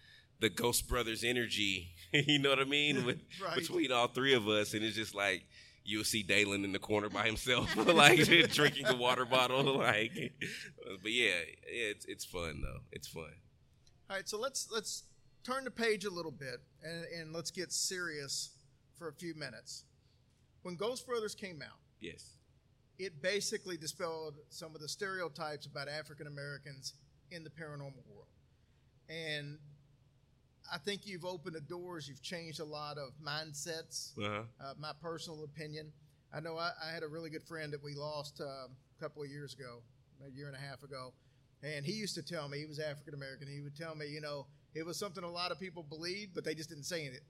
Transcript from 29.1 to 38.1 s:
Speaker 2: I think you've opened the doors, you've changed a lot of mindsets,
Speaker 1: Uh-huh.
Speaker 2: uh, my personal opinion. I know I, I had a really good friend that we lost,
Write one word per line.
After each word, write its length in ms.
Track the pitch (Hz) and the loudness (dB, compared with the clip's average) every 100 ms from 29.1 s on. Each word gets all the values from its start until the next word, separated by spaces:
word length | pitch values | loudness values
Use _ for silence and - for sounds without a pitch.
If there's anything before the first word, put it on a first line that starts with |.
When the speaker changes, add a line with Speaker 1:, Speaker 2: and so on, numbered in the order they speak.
| 160 160 151 143 151 - - - _ _ _ _ _ _ _ - | -8 -4 -4 -6 -12 -16 -20 -20 _ _ _ _ _ _ _ -8
Speaker 2:
I 60 | 170 | -6
think 280 | 202 202 208 | -4 -4 -6
you've 180 | 180 | -8
opened 300 | 180 180 185 160 | -6 -6 -6 -8
the 40 | |
doors, 480 | 143 175 180 175 139 | -8 -8 -8 -10 -10
you've 140 | 135 | -12
changed 380 | - 175 165 156 | -8 -8 -8 -8
a 40 | |
lot 340 | 151 147 147 147 | -6 -6 -6 -6
of 120 | 139 147 | -8 -10
mindsets, 880 | 151 147 160 143 175 160 165 - - - | -4 -4 -4 -6 -6 -6 -6 -8 -8 -4
Speaker 1:
Uh-huh. 240 | 104 104 113 - | -2 -2 -4 -10
Speaker 2:
uh, 100 | 135 139 | -12 -10
my 140 | 151 147 | -10 -8
personal 440 | 170 165 - 156 | -8 -6 -8 -10
opinion. 480 | 151 147 156 151 156 - - _ _ | -12 -10 -10 -10 -12 -16 -20 _ _
I 60 | 147 | -10
know 160 | 165 160 | -6 -2
I, 140 | 170 - | -2 -2
I 80 | 160 | -6
had 100 | 165 | -6
a 60 | 156 | -6
really 220 | 156 165 | -6 -8
good 120 | 156 | -10
friend 280 | 151 165 151 | -10 -8 -6
that 100 | 147 | -6
we 120 | 147 | -8
lost, 460 | 143 147 | -8 -6